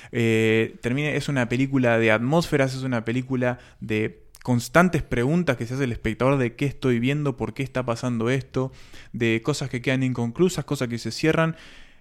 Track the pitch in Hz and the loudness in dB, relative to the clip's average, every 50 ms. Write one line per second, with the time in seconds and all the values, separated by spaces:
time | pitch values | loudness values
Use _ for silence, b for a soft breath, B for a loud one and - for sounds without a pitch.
0 | B B - 120 117 113 110 110 110 110 110 113 110 - - - - 120 123 143 | B B -2 0 2 2 4 4 4 4 4 2 2 0 -4 -6 -4 -2 -2 -2
1 | 151 151 131 143 131 - 143 131 120 113 127 123 135 135 139 131 123 120 117 113 | -2 -2 -2 -4 -2 -2 -2 0 0 0 0 0 0 2 2 2 4 4 4 4
2 | 113 110 107 110 117 131 156 175 170 - 156 139 135 135 131 131 131 131 123 113 | 4 4 4 4 2 2 2 2 2 2 2 2 2 0 0 -4 -4 -2 -4 -2
3 | 107 117 117 131 127 127 131 123 123 123 120 b b b b b 127 113 107 107 | -2 -2 -2 -2 -2 -2 -2 -2 0 -2 -2 b b b b b -6 -2 -2 0
4 | 110 - - - - - - - - 123 123 120 - - - 165 180 180 170 139 | -2 -2 -6 -10 -20 -20 -20 -8 -2 0 0 0 0 2 4 4 4 4 2 -2
5 | - - - 120 120 139 165 180 175 147 123 110 117 113 127 135 139 120 110 - | -2 -2 -2 0 2 2 2 2 2 0 0 -2 -2 -6 -4 -2 -2 -2 -2 -2
6 | - 110 107 - 120 135 143 135 123 113 - - 143 139 - - - 127 123 117 | -4 -4 -2 0 2 2 2 2 0 -2 -2 -2 -4 -4 -4 -2 0 2 2 2
7 | 120 131 147 151 147 139 131 - - 110 107 - 135 127 - 127 123 120 117 - | 2 0 0 0 -2 -2 -4 -4 -6 -6 -4 -6 -6 -4 -4 -4 -2 -4 -4 -4
8 | 131 123 120 113 113 120 135 135 - - - 131 131 131 b b b b b b | -4 -4 -2 -2 0 0 0 -2 -4 -4 -4 -4 -4 -4 b b b b b b
9 | b b - - 117 113 113 113 - 151 143 - 147 127 - 120 123 135 131 131 | b b -6 -2 0 2 2 0 0 -2 -2 -2 -4 -6 -6 -4 -2 0 0 0
10 | 131 127 123 120 120 117 117 - 180 180 - 156 143 - 147 - 131 117 117 113 | 0 0 0 -2 -4 -2 0 2 2 2 2 -2 -6 -4 -4 -4 -4 -4 -4 -6
11 | - 117 - - - 156 160 160 165 165 160 b b b b b b b b b | -6 -8 -6 0 0 2 4 4 2 0 -2 b b b b b b b b b